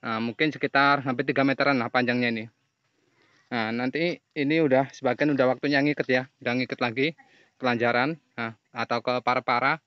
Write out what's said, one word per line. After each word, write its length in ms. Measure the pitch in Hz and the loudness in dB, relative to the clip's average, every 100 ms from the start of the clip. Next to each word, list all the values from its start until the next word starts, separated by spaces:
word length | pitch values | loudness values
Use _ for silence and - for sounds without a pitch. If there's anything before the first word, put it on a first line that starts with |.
Nah, 160 | 117 113 | -6 -4
mungkin 300 | 117 113 156 | -4 -2 -2
sekitar 500 | 135 139 139 143 143 | -2 -2 2 4 2
hampir 240 | 131 127 139 | 0 -4 -2
tiga 160 | 139 139 | 0 0
meteran 340 | 135 139 135 | 2 2 2
lah 80 | 117 | 0
panjangnya 400 | 127 123 123 120 | 0 0 0 0
ini. 160 | 117 110 _ _ _ _ _ _ _ _ _ _ | -2 -8 _ _ _ _ _ _ _ _ _ _
Nah, 220 | 120 110 | -4 -2
nanti 480 | 117 127 147 170 165 _ - | -2 -2 -2 -2 -4 _ -4
ini 240 | 139 160 | 0 2
udah 300 | 156 127 135 | 4 4 2
sebagian 420 | - 131 120 147 | -2 -2 0 0
udah 160 | 139 127 | 2 2
waktunya 300 | 127 147 143 | 2 0 2
ngiket 280 | 147 147 - | 2 0 0
ya, 120 | 127 127 _ | 0 -2 _
udah 100 | 120 123 | -4 -2
ngiket 200 | 127 135 | -4 -2
lagi 240 | 123 113 143 160 _ _ _ _ | -4 0 -4 -4 _ _ _ _
kelanjaran, 640 | 127 120 120 120 135 160 _ - | -2 0 2 2 0 -4 _ -10
nah, 180 | 117 113 _ 120 | -10 -10 _ -10
atau 240 | 117 117 | -4 -4
ke 160 | 120 123 | -2 -2
para-para 560 | 120 123 120 120 131 156 | 0 -2 0 0 2 -2